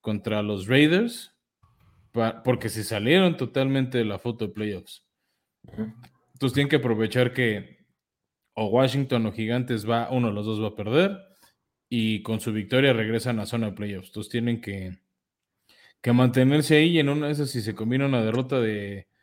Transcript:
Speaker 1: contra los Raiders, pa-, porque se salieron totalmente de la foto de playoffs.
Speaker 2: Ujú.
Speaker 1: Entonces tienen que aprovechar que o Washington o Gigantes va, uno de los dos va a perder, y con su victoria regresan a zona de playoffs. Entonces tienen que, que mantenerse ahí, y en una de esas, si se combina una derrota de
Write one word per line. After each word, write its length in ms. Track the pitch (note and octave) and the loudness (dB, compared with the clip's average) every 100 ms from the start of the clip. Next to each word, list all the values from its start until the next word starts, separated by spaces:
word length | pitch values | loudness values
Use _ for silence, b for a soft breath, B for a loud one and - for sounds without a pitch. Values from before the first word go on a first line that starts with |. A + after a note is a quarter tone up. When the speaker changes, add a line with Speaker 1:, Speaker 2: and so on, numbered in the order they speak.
Speaker 1:
contra 400 | A2+ G#2 A2 G#2 | -6 -4 -2 -2
los 240 | G#2 G2+ G2 | -2 -4 2
Raiders, 680 | C3+ D3+ F3+ A#3 - - _ _ _ _ _ _ _ _ | 4 6 4 0 -4 -18 _ _ _ _ _ _ _ _
pa-, 300 | A#2 A2+ - | -2 -2 -2
porque 260 | B2+ B2 A2 | -2 -2 -2
se 160 | A2 | -6
salieron 540 | G2+ G#2+ A2+ F3+ F#3 D#3 | -6 -2 4 4 4 2
totalmente 580 | B2 C3+ C3+ C3+ B2+ B2 | -4 -2 0 0 0 0
de 80 | |
la 140 | G#2+ G2 | -2 -4
foto 280 | A#2+ A2 G#2 | -6 -6 -6
de 60 | |
playoffs. 500 | G2 G#2+ F#2 - - _ _ _ _ _ _ | -6 -6 -6 -12 -20 _ _ _ _ _ _
Speaker 2:
Ujú. 280 | - G#2+ A2 - - _ _ | -16 -10 -10 -12 -20 _ _
Speaker 1:
Entonces 180 | - C3+ | -4 -2
tienen 160 | C#3 C#3 | 0 2
que 80 | D3+ | 2
aprovechar 560 | A#2+ A2 A2 B2+ B2 | 2 0 0 2 0
que 460 | B2 A#2+ G#2 - _ _ _ _ _ _ _ _ | 0 -2 -2 -8 _ _ _ _ _ _ _ _
o 140 | - G#2+ | -6 0
Washington 580 | A#2+ C3 C3+ C3 A#2+ | 2 2 0 -2 -2
o 80 | A2 | -2
Gigantes 560 | A2+ A2 B2 B2+ A2+ G#2+ | -4 -4 -2 -2 -4 -2
va, 220 | A#2 A#2+ | -2 0
uno 180 | B2+ A#2 | -2 0
de 60 | |
los 100 | G2+ | -2
dos 180 | G#2+ G#2+ | -4 -4
va 60 | A2 | -4
a 80 | - | -6
perder, 420 | G#2 C#3+ G3 G3 - b b b _ _ - | 0 2 2 -2 -16 b b b _ _ -6
y 340 | A#2+ A2 G#2+ | -2 0 -2
con 180 | - A2 | -4 -4
su 120 | A#2+ | -4
victoria 400 | G#2+ F#2+ B2+ C#3 | -6 0 2 4
regresan 480 | A#2 A2 A2+ B2+ A2+ | 4 0 -2 -2 -4
a 60 | G2+ | -4
zona 240 | A#2 G#2+ | -4 -4
de 20 | |
playoffs. 360 | F#2+ G#2 F#2+ F#2 | -6 -8 -10 -12
Entonces 220 | G#2+ - | -14 -6
tienen 300 | A#2+ A#2+ A#2 | -4 -2 -4
que, 380 | G#2 G2 F#2 F#2 _ _ _ _ _ _ _ b b b | -6 -10 -10 -14 _ _ _ _ _ _ _ b b b
que 120 | A#2+ | 2
mantenerse 640 | A#2+ B2+ B2+ C3 D3+ C#3+ D3+ | 4 6 6 4 4 6 6
ahí, 140 | E3 | 6
y 80 | E3 | 4
en 80 | C#3 | 2
una 180 | D3 D3 | 0 -2
de 60 | |
esas, 180 | D3+ C3+ | -2 -4
si 120 | B2 | -4
se 120 | G#2+ | -6
combina 320 | G2+ A2 C3 C#3 | -4 -2 0 2
una 160 | B2 | 2
derrota 380 | A2 A#2+ B2+ C3+ | 0 -2 -2 -2
de 480 | A2 G#2 G2+ G2 - _ | 0 -4 -8 -12 -16 _